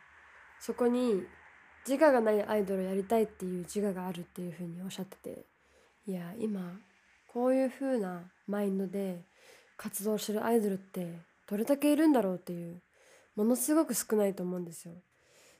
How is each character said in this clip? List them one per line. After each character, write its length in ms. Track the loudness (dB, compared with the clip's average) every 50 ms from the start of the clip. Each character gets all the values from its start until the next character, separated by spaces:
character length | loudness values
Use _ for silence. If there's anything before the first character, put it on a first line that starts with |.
| -20 -20 -20 -20 -20 -20 -20 -20 -20 -20 -20 -12
そ 140 | -8 -8 -2
こ 140 | 2 2 2
に 380 | 4 2 2 2 2 0 -2 -6 -16 -20 -20 -20 -20 -20 -20 -20 -20 -16 -4 -2
「自 160 | 2 6 6
我 80 | 6
が 80 | 6 6
な 120 | 4 4
い 120 | 2 2 0
ア 140 | 0 0 0
イ 80 | 0
ド 100 | 0 -2
ル 60 | -2
や 120 | -2 -2 -2
り 100 | -4 0
た 140 | 2 2 2
い」 40 | 2
っ 20 | 0
て 180 | -2 -8 -8
い 100 | -6 -6
う 20 | -6
自 200 | -8 -6 -4 -2
我 140 | -2 -2 -2
が 120 | -4 -6
あ 60 | -6
る 80 | -8 -8
っ 40 | -10
て 180 | -12 _ -10
い 80 | -10 -10
う 20 |
風 140 | -8 -8 -10
に 160 | -10 -10 -10
お 40 | -10
っ 40 | -10
し 100 | -8 -8
ゃ 40 | -10
っ 20 |
て 100 | -10 -12
て、 300 | -14 -12 -12 -12 -12 -16 _ _ _ _ _ _ _ _ _ _ _ _
い 60 | -8
や、 220 | -8 -8 -8 -10 -8 -6
今、 400 | -4 -4 -4 -4 -6 -8 -10 -14 -18 _ _ _ _ _ _ _ _ -8
こ 180 | -4 0 2
う 80 | 4 4
い 100 | 4 2
う 60 | 2
風 280 | 0 -4 -2 0 0 0
な 320 | 0 -2 -6 -8 -12 -16 _ _ _
マ 180 | -4 -2 0 0
イ 60 | 0
ン 60 | 0
ド 100 | 0 -2
で 380 | -2 -4 -4 -4 -4 -6 -8 -12 _ _ _ -20 -20 -20 -20 _ _ _ -12
活 260 | -12 -10 -8 -4 -2
動 140 | -2 -2 -2
し 80 | -2
て 80 | -2 -2
る 100 | 0 2
ア 80 | 4
イ 80 | 4 4
ド 80 | 4 2
ル 60 | 0
っ 20 |
て 420 | -2 -6 -8 -8 -6 -6 -6 -8 -12 -16 _ _ _ _
ど 100 | -6 -2
れ 80 | -2 2
だ 140 | 2 2 4
け 140 | 4 4
い 40 | 4
る 120 | 6 6 6
ん 40 |
だ 80 | 6 6
ろ 120 | 4 2
う 20 | -2
っ 40 | -4
て 140 | -6 -8
い 180 | -8 -8 -8 -10
う、 120 | -12 -14 _ _ _ _ _ _ -20 -20 _ _ _
も 100 | 0 2
の 120 | 2 2
す 180 | 2 2 2 4
ご 120 | 4 4
く 80 | 2 -2
少 200 | -4 0 2 2
な 100 | 4 4
い 80 | 2 0
と 80 | -2
思 160 | -6 -6 -4 -6
う 20 |
ん 40 | -8
で 80 | -8
す 140 | -12 -16 -18
よ。 80 | -18 -20 -20 _ _ _ _ _ _ _ -20 -20 -20 _